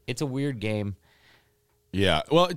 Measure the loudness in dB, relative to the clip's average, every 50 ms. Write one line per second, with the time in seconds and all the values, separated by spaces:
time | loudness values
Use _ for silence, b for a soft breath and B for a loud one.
0 | _ -10 -8 -6 -6 -6 -4 -4 -4 -4 -4 -4 -4 -4 -2 -2 -4 -4 -6 -10
1 | b b b b b b b b b b b b b b b b _ _ -2 2
2 | 2 4 4 2 2 2 4 4 4 2 0